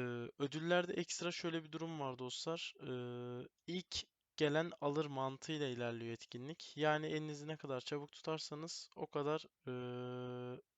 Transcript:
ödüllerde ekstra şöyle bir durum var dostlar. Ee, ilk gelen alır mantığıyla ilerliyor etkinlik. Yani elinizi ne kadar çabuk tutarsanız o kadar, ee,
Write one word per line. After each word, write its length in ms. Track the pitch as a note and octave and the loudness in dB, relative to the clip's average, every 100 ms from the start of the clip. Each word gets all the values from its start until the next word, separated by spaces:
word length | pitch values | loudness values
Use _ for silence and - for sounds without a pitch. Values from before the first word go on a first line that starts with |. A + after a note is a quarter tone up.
| B2 A#2+ A#2+ - | 0 -2 -4 -4
ödüllerde 540 | C#3 D#3 E3 F3 F3 | -2 0 4 4 4
ekstra 380 | - E3+ - E3+ | 0 -2 -2 -2
şöyle 320 | - E3+ E3 | 0 0 -2
bir 80 | D#3 | -4
durum 280 | D#3+ E3 D#3+ | -4 -4 -2
var 200 | C3+ B2+ | -2 -2
dostlar. 540 | B2+ - E3 E3+ - - C3+ | -4 -2 -2 -2 0 -2 0
Ee, 600 | B2+ B2 B2 B2 B2 - _ - | 0 0 -2 -2 -4 -6 _ -2
ilk 360 | F3+ - - - _ _ - | -2 0 -4 -4 _ _ 4
gelen 340 | D3+ D3+ E3+ - | 6 6 4 2
alır 240 | D3 D3 D3 | 2 4 2
mantığıyla 640 | C3+ C3+ C3+ - D#3 C#3 | 2 0 -2 -2 0 0
ilerliyor 460 | A#2+ A#2+ A#2 A#2 | 2 0 0 -4
etkinlik. 640 | A#2 - B2 C3+ E3+ - C#3+ | -6 -8 -8 -6 -8 -8 2
Yani 300 | D3+ D3+ D#3 | 4 6 4
elinizi 400 | D#3 D3+ D3 D3 | 0 0 -4 -6
ne 100 | D#3 | -6
kadar 240 | C#3+ B2+ | -2 -2
çabuk 300 | - D3 D3 | 0 -4 -4
tutarsanız 760 | - - D#3 - D3+ E3 - - - | -6 -2 -2 -2 -6 -6 -8 -10 -8
o 120 | D#3 | -2
kadar, 380 | D3 C#3+ D#3 - _ - | 0 2 2 -2 _ -6
ee, 960 | B2 B2 B2 B2 B2 B2 B2 B2 B2 - | -4 -2 -2 -4 -4 -4 -4 -4 -6 -12